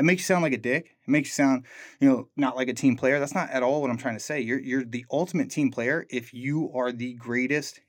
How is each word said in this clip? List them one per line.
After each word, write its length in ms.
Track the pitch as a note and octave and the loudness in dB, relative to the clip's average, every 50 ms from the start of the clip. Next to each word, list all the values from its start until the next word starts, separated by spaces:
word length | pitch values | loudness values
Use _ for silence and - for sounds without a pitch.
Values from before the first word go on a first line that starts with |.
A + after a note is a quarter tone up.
it 20 | |
makes 200 | D3 F3 F#3 F3+ | 4 4 4 2
you 40 | - | 2
sound 160 | - F#3 F3 | 2 2 4
like 100 | E3 D3+ | 4 2
a 60 | B2 A#2 | 0 0
dick. 380 | A#2 B2 C3 E3 - - _ _ _ | 0 0 0 -2 -2 -6 _ _ _
It 40 | A#2+ | 2
makes 180 | C#3 D3+ C#3 - | 2 2 2 0
you 60 | - | 0
sound, 300 | - C#3+ C3+ C3 B2+ - - - - - - - _ | 2 4 4 4 2 -2 -8 -18 -20 -20 -20 0 _
you 80 | C#3 C#3 | 6 6
know, 200 | C3 A2 - - _ | 6 4 0 -6 _
not 220 | C#3+ C#3 B2+ B2 | -2 -2 0 0
like 120 | C3 C3 B2+ | 0 -2 -2
a 60 | - | -2
team 220 | - - C3+ A#2+ | 2 2 2 2
player. 240 | A#2 C3+ C3 C#3 D3 | 4 2 2 2 2
That's 140 | C3+ C#3 - | 0 -2 -2
not 160 | F#3+ D#3+ - | -4 -4 -2
at 120 | C3+ C3 | -2 0
all 180 | A#2+ B2+ C#3+ D3+ | 2 2 2 2
what 80 | C#3+ B2+ | 0 -2
I'm 80 | A#2+ A#2 | -2 -4
trying 180 | - B2 A2 | -4 -6 -6
to 40 | G#2 | -6
say. 200 | - - D3+ C#3+ | -8 -6 -4 -4
You're, 180 | A#2 A2+ C3 C3+ | -2 -2 -2 -4
you're 260 | - B2+ B2 C3+ B2+ | -2 -2 -4 -4 -4
the 220 | A#2 A#2+ A#2+ A#2+ - | -4 -8 -10 -8 -4
ultimate 380 | - D3 F3+ - - D#3+ C3+ C3 | -2 -2 -2 0 -2 -2 -2 -2
team 200 | - D#3 C#3+ B2+ | 0 0 0 0
player 360 | - B2 A#2 B2+ D3+ E3 - - | 0 0 -2 -2 -2 -2 -4 -6
if 240 | C3 B2 A#2+ - - | -8 -8 -8 -8 -14
you 380 | A#2+ B2+ C#3 D3 D#3+ D#3 - - | -10 -6 -4 -2 -2 -4 -4 -4
are 160 | B2+ B2 B2+ | -2 -2 -2
the 240 | B2 A#2+ B2 B2+ B2 | -4 -6 -8 -10 -10
greatest 640 | A#2+ A#2+ A#2+ A#2+ B2+ B2+ C3 C#3+ D3+ C#3+ - - - _ | -12 -8 -4 -2 -2 0 0 -2 -2 -4 -6 -14 -18 _